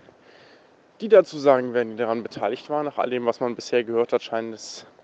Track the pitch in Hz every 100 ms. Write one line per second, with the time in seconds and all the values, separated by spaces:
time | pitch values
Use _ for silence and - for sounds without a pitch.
0 | - _ - - - - _ _ _ -
1 | 214 202 165 156 143 127 127 120 113 110
2 | 113 117 104 104 104 127 - 147 147 -
3 | 123 123 117 - 123 113 - 123 113 117
4 | 120 120 - 113 113 110 - - - -